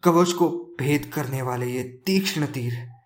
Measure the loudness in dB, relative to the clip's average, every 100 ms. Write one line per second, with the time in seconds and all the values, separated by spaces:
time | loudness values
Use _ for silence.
0 | 6 6 4 4 2 0 -10 -4 0 0
1 | 0 -6 -4 -4 -4 -2 -2 -4 -6 -6
2 | 0 2 2 -2 -2 -2 -4 -6 -10 -18